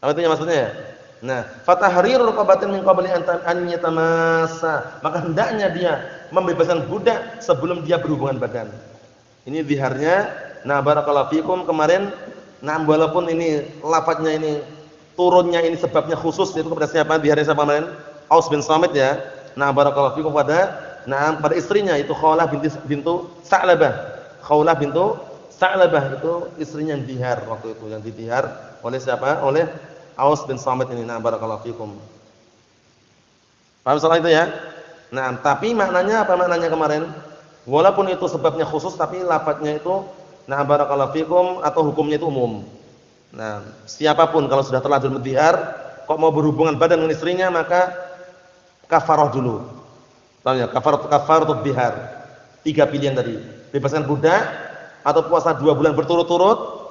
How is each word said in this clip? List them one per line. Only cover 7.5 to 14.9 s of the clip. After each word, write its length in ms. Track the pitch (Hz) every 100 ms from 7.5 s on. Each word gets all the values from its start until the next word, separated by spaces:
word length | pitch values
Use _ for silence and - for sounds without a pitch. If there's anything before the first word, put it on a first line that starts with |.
| 165 160 175
dia 160 | 151 170
berhubungan 400 | 170 143 139 131
badan. 320 | 123 123 107 104 - - - _ _ _
Ini 220 | - 151 151
ziharnya. 640 | 143 135 127 151 185 208 - - -
Nah, 160 | 123 143
barakallahu 480 | 135 147 147 143 131
fikum 340 | 156 160 180 170
kemarin. 440 | 160 151 185 202 - - - - -
Nah, 160 | 139 156
walaupun 440 | 156 156 160 165 170
ini 400 | 165 165 151 139 -
lafadznya 520 | 147 160 160 160 160 156
ini, 280 | 156 147 - - -